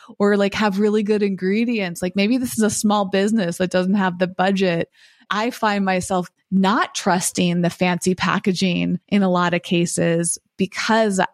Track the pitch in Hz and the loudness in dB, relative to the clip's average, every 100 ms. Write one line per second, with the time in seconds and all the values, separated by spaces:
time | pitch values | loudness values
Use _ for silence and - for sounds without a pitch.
0 | - - 202 208 202 196 214 190 214 214 | -20 -2 2 2 0 0 0 2 2 2
1 | 208 214 202 190 185 202 233 233 185 170 | 0 0 0 -2 -2 0 0 -2 -4 -4
2 | 185 190 202 254 247 - 214 - 208 208 | -4 0 0 0 -2 0 0 0 0 0
3 | 190 190 202 226 175 175 180 185 185 208 | 0 0 2 0 0 -2 -2 0 0 2
4 | 190 175 185 185 185 190 190 170 - _ | 0 0 -4 0 0 2 2 0 -4 _
5 | - _ - 196 233 262 220 202 196 185 | -20 _ -6 -4 -4 -2 -2 0 0 -2
6 | 180 185 175 _ _ 190 190 233 370 - | 0 -2 -2 _ _ 0 2 2 -2 -2
7 | - 180 - - 180 175 170 - 180 175 | 0 0 0 0 0 2 0 0 -2 0
8 | - 185 185 170 208 175 190 175 175 180 | -2 0 0 0 0 0 0 0 -2 -4
9 | - 202 190 180 175 175 - 175 170 - | -2 0 2 2 2 0 0 0 0 0
10 | 170 165 170 - _ - 185 - - 226 | 0 0 -2 -6 _ -6 -6 -4 0 2
11 | 220 190 180 | 2 0 -2